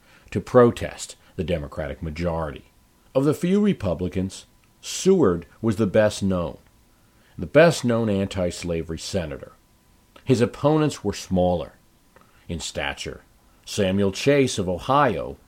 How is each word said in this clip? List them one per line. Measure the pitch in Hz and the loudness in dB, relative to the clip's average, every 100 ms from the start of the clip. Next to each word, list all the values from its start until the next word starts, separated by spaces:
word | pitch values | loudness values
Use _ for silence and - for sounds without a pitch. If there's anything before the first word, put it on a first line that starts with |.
| _ - - | _ -20 -8
to | 107 | -8
protest | - 127 120 - 85 - - - _ - | 4 6 6 4 -6 -10 -16 -18 _ -8
the | |
Democratic | 82 85 73 - 71 67 | -4 -4 -6 -10 -10 -8
majority. | 82 76 85 82 78 65 - _ _ _ _ | -8 -4 -4 -4 -6 -10 -18 _ _ _ _
Of | 135 143 | 0 0
the | |
few | 143 175 196 | 0 2 2
Republicans, | 208 160 98 80 90 95 92 - - _ _ _ | 2 0 -2 -2 -2 -2 -4 -6 -20 _ _ _
Seward | - - 180 190 117 87 - - | -12 -2 2 4 4 2 -4 -4
was | 113 107 | -2 0
the | 107 | 2
best | 110 107 - | 4 2 2
known, | 98 92 80 - _ _ _ _ _ _ _ - | -2 -2 -4 -8 _ _ _ _ _ _ _ -12
the | 90 | 2
best | 143 170 147 | 6 6 4
known | 123 117 113 | 0 0 0
anti-slavery | 98 98 98 90 - 87 82 82 82 | 0 -2 -2 -4 -4 -6 -4 -6 -8
senator. | - 98 80 65 - - _ _ _ _ _ - | -6 -6 -6 -10 -16 -20 _ _ _ _ _ -8
His | - 123 | 0 2
opponents | 120 - 143 156 151 - | 0 0 0 2 0 -2
were | 104 | -6
smaller | 95 - 92 90 87 73 - _ _ _ - _ _ - | -6 -2 0 2 0 -4 -14 _ _ _ -20 _ _ -12
in | 85 | -10
stature. | - - 71 - 80 - _ _ _ _ - | -8 -8 -6 -8 -12 -14 _ _ _ _ -8
Samuel | - 95 98 196 | -2 0 2 0
Chase | 190 139 143 131 - | 0 2 2 2 0
of | 92 | -4
Ohio | 87 - 139 139 82 62 69 | -4 0 2 2 0 -6 -12